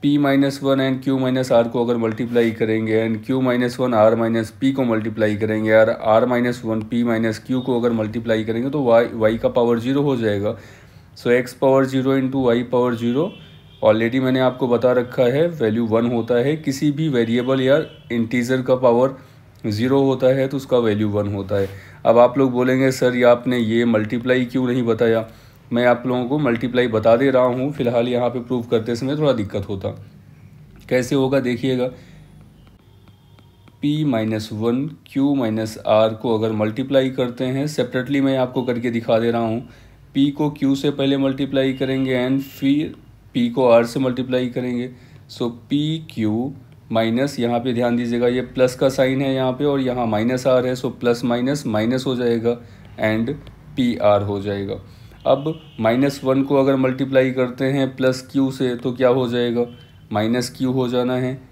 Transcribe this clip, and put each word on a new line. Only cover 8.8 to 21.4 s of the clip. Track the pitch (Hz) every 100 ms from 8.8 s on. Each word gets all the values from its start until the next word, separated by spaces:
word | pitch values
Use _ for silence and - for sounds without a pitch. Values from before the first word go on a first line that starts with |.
| 131
Y, | 117 120 117
Y | 107 113
का | 127
power | 120 120 117
zero | 117 139
हो | 143 131
जाएगा। | 110 101 104 - - - - - - -
So | 123
X | 123 123
power | - 135 135
zero | 131 135 131 135
into | 135 135 127
Y | 117 120
power | 127 123
zero, | 117 117 123 180 - - - - -
already | 113 107 113 127
मैंने | 131 131
आपको | 131 123 131
बता | 120 123
रखा | 123 120 - 123
है | 135 170
value | 165 113 107 117
one | 110 120
होता | 117 113 120
है। | 127 156
किसी | 156 135 151
भी | 139 156
variable | 123 113 120 123 135
या | 131 147 156 - -
integer | 117 113 123 120 131
का | 127 127
पावर | 123 117 131 139 - - - - -
ज़ीरो | 104 123 139
होता | 135 127 131 135
है | 135
तो | 143
उसका | 127 127
value | 117 104 107
one | 104 101
होता | 104